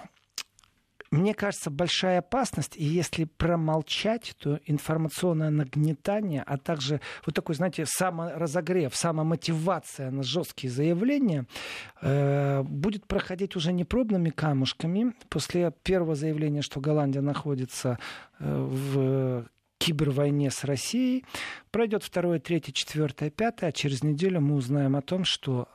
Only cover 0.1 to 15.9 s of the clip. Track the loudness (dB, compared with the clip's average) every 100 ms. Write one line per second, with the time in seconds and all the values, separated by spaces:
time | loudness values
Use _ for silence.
0.1 | _ _ -14 -14 _ -20 _ _ -20 -2
1.1 | 2 2 2 -2 -2 -4 0 0 2 2
2.1 | 2 2 0 0 -2 -6 -2 0 2 0
3.1 | -2 -4 0 2 2 2 0 0 -2 0
4.1 | -2 -4 -6 -2 -2 0 -2 0 0 0
5.1 | 0 2 2 2 2 2 2 2 2 -2
6.1 | 0 0 -2 -4 -4 -2 -2 -2 -2 -4
7.1 | -10 -6 -4 -2 0 0 -2 -2 0 0
8.1 | -2 -4 -4 -2 0 0 2 0 0 0
9.1 | 2 2 0 0 0 0 0 -4 -8 -4
10.1 | -4 -2 -2 -4 -6 -4 0 2 4 2
11.1 | 2 2 0 -2 -10 -12 -12 -14 -4 0
12.1 | 2 4 2 2 0 -2 -2 -2 -2 -2
13.1 | -2 -2 -4 -4 -2 0 0 0 0 2
14.1 | 2 2 2 2 2 0 -2 -2 2 0
15.1 | -2 -6 -4 -2 0 0 -2 0